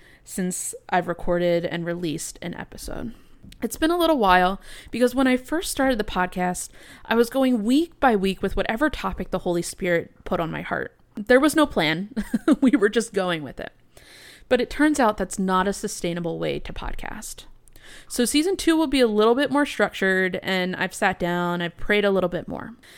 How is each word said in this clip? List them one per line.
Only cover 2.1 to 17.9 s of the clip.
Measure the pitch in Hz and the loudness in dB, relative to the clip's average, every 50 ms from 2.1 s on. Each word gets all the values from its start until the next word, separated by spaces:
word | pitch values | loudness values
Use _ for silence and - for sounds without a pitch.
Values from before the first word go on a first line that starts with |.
| 147 160 - - - - - | -4 -4 -8 -10 -12 -10 -10
an | - - | -10 -10
episode. | - - - - - - - - - - 233 - - - - - - - - - - - | -10 -12 -14 -14 -14 -12 -10 -10 -8 -10 -10 -12 -14 -20 -20 -20 -20 -20 -20 -14 -8 -8
It's | 226 - | -8 -4
been | - 320 320 339 | -2 0 0 2
a | |
little | 359 339 330 320 269 | 2 2 2 4 4
while | 214 190 180 180 180 185 196 196 - - - - - - | 6 6 6 6 6 4 0 -2 -10 -16 -18 -18 -16 -8
because | - 233 247 247 247 | -2 0 0 2 2
when | 254 269 262 | 2 2 2
I | 254 | 2
first | 254 254 - 302 320 392 - | 0 0 -2 -4 -4 -4 -4
started | - - 269 262 262 | -2 0 0 0 0
the | 214 202 | 0 -2
podcast, | - - 190 180 180 - 185 180 180 180 - - - - - - - - - - | -4 -2 -2 -2 -2 -2 -2 -2 -2 -2 -4 -8 -12 -14 -20 -20 -20 -20 -12 -6
I | - 220 | 0 2
was | 233 240 233 | 2 2 2
going | - 269 269 254 254 226 202 | 2 2 2 4 2 2 2
week | 220 254 294 339 339 - - | 2 2 2 2 0 -2 2
by | - 262 226 | 2 4 4
week | 202 185 190 190 - - | 4 2 0 -2 -2 -2
with | 196 - | -2 -2
whatever | - 190 - 226 220 294 311 | -2 -2 -2 -2 0 0 -2
topic | - - - 190 185 - 190 - | -2 -2 -6 -6 -6 -6 -8 -6
the | - 180 | -6 -4
Holy | - 180 175 175 170 | -2 -2 -2 -2 -2
Spirit | - - - 190 180 175 165 - - _ _ - | -6 -8 -6 -2 0 0 0 -2 -4 _ _ -8
put | - 190 175 | -4 -2 -2
on | 165 160 | -2 -2
my | 160 151 - | -4 -6 -6
heart. | - - - - - _ _ _ _ - | -6 -4 -6 -6 -8 _ _ _ _ -12
There | - 202 - 247 254 | -6 2 4 4 6
was | 277 302 285 | 6 4 4
no | 311 302 | 4 2
plan. | 294 - 208 165 151 160 165 196 208 - - 208 - - | 2 2 0 2 2 0 -2 -4 -6 -6 -8 -6 -4 -4
<laughs> | 220 - - 277 - | -2 2 2 2 4
We | - 254 208 | 4 4 4
were | 277 190 220 | 4 4 4
just | 208 240 220 - - | 2 2 -2 -2 -2
going | 202 185 180 175 160 147 | -2 0 0 -2 -4 -4
with | 123 - - | -10 -12 -12
it. | - - _ _ _ _ _ - - - - - - - - - - - | -12 -12 _ _ _ _ _ -20 -20 -20 -20 -20 -20 -20 -20 -10 -2 0
But | 254 240 | 2 2
it | 247 - | 2 0
turns | - - 294 311 302 - | 0 2 4 4 4 4
out | 254 214 214 - | 2 2 2 0
that's | 190 190 - - | -4 -6 -4 -2
not | 190 185 185 185 185 202 | 0 2 2 2 2 0
a | 196 | -2
sustainable | - - 208 - - - 175 170 175 170 165 165 160 | -4 -6 -8 -8 -4 -4 -4 -4 -4 -4 -6 -6 -4
way | 165 156 143 147 | -4 -4 -4 -4
to | - - - | -6 -8 -10
podcast. | - - - - - - - - 214 220 - - - - - - - _ - - - - - | -8 -8 -6 -6 -6 -6 -8 -10 -12 -14 -14 -16 -16 -18 -20 -20 -20 _ -20 -20 -20 -20 -20